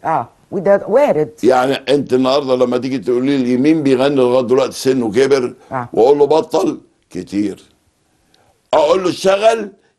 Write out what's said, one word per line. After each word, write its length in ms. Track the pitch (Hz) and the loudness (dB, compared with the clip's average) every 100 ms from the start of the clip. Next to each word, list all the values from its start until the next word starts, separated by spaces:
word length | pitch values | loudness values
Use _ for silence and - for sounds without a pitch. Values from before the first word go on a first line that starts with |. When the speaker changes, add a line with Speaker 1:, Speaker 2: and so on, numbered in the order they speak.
| 143 | -4
Speaker 1:
آه، 220 | 151 120 _ _ | -4 -6 _ _
وده 340 | 190 156 196 - | -4 0 0 2
وارد. 420 | 233 285 156 151 - | 0 2 0 -2 -2
Speaker 2:
يعني 300 | - 127 131 | 0 2 2
أنت 400 | 131 117 143 - | -2 -2 -2 0
النهاردة 420 | 127 131 143 131 127 | 0 0 0 0 0
لما 220 | 123 127 | 0 -2
تيجي 200 | 131 131 | -4 -6
تقولي 400 | 135 123 131 143 | -2 -2 0 -2
لي 200 | 123 127 | 0 0
مين 260 | 147 160 | 2 2
بيغني 320 | 139 123 139 139 | 2 2 2 2
لغاية 280 | 123 127 117 | 2 0 2
دلوقتي 240 | 131 123 | 0 0
سنه 380 | - - 131 113 | -2 -2 -2 -2
كبر، 420 | 101 135 139 120 - _ | 0 2 0 -2 -8 _
Speaker 1:
آه. 180 | 131 120 | -10 -6
Speaker 2:
وأقول 260 | - 123 147 | 2 2 4
له: 60 | 143 | 2
"بطل"، 560 | 156 156 160 - - - _ _ | 0 0 -2 -2 -4 -14 _ _
كتير. 540 | 90 87 98 104 - _ _ _ _ _ _ _ _ _ _ _ | -14 -8 -4 -4 -8 _ _ _ _ _ _ _ _ _ _ _
أقول 300 | 143 151 190 | 2 2 2
له: 60 | 180 | 0
"اشتغل"، 640 | 135 190 196 220 226 202 - _ | -2 0 2 2 0 -4 -14 _